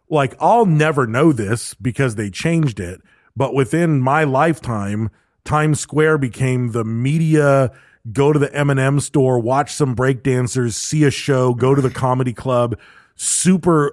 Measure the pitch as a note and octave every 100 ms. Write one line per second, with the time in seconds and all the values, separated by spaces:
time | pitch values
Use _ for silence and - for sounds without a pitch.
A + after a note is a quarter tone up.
0 | - D3+ C3+ - D#3+ A#3 G#3 D#3 D#3 C#3+
1 | A#2 A#2 E3 B2 G2+ A#2 - - B2 A2+
2 | C3+ G#2 G#2 F#2+ E3 E3 D3 G#2 F2+ F2+
3 | _ _ _ A2 B2+ C3+ C3 D#3+ E3+ D3
4 | B2+ D3+ D3+ C3 E3 D3+ - G#2+ G2 G#2
5 | G#2+ _ _ _ - D3+ D#3 D3 - C#3+
6 | D#3 D#3 C3 G2+ C3 B2+ B2 A#2 A2 A2+
7 | C3 D#3+ D#3+ D#3 C#3+ C3+ B2+ - _ _
8 | A2+ G#2+ C#3 D3+ C#3 C#3+ C#3+ C3+ C3+ C#3+
9 | - D3+ C3 B2 A2+ C3+ D3 - C#3+ A#2
10 | C3 B2+ C3+ B2+ B2 C3 A#2+ G#2 - D#3
11 | D3 - - C3 B2+ A#2+ B2+ C#3 C3 -
12 | C3 B2+ B2+ A2+ C3+ B2 A#2+ A#2 - -
13 | _ - - - F3+ F#3 F3 D#3+ C#3+